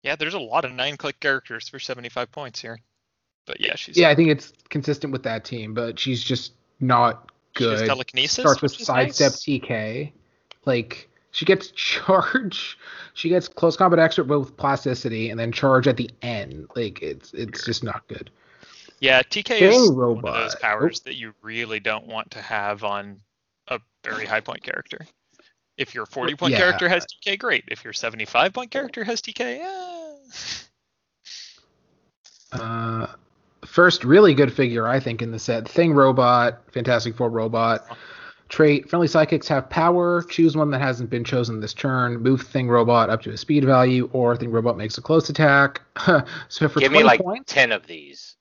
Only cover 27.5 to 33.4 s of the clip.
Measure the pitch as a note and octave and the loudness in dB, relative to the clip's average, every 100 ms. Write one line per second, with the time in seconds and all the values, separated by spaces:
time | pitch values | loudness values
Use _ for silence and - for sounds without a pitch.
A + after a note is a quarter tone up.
27.5 | D3+ - A2+ A2+ G#2 A#2 A2 G#2+ A#2+ E3+ | -4 -4 -14 -12 -8 -8 -8 -2 0 0
28.5 | B3 A#3+ C4+ C4+ - G#3 A#3 - G#3+ B3+ | -2 -8 -8 -8 -10 -8 -8 -10 -8 -8
29.5 | B3+ F4+ F#4+ F4+ E4+ D#4+ C#4+ C4+ - - | -8 -10 -12 -14 -14 -16 -20 _ -16 -14
30.5 | - - _ _ _ _ _ - - - | -14 -16 _ _ _ _ _ -20 -20 -20
31.5 | _ _ _ _ _ _ _ _ _ _ | _ _ _ _ _ _ _ _ _ _
32.5 | B2 A2+ A2+ A#2 A2+ - - _ _ | -12 -8 -6 -6 -6 -8 -12 _ _